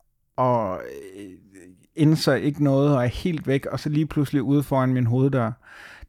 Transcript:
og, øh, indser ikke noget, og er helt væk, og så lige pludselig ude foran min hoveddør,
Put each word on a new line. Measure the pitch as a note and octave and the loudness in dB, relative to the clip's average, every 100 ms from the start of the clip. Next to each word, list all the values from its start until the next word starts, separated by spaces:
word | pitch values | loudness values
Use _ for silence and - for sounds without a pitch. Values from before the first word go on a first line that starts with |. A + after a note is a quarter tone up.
| _ _ _ - | _ _ _ -2
og, | B2+ A#2+ G2+ F2 A#1+ C#2 F#2+ F#2+ | 0 0 -2 -6 -10 -14 -16 -18
øh, | G2+ F2+ G2 F#2+ F2 F#2 _ - | -18 -20 -20 -20 -20 -20 _ 2
indser | D3+ D#3 D#3+ | 4 4 2
ikke | B2 C#3+ C#3+ | 2 0 0
noget, | D3 C3+ C#3+ C#3 | 2 4 4 2
og | |
er | A#2+ | 0
helt | - F#3 D#3 - | -2 -4 -4 -2
væk, | C3+ - | -2 -2
og | C3 | -6
så | D3+ | -2
lige | D3+ D#3 | -2 0
pludselig | - C#3 C#3+ | -2 0 0
ude | B2+ C#3+ | 2 0
foran | C#3 C3+ B2+ | 2 0 0
min | B2+ A#2 | 0 0
hoveddør, | B2 C#3 C#3 A2+ A#2+ - - - - | 2 2 2 -2 -6 -16 -20 -20 -20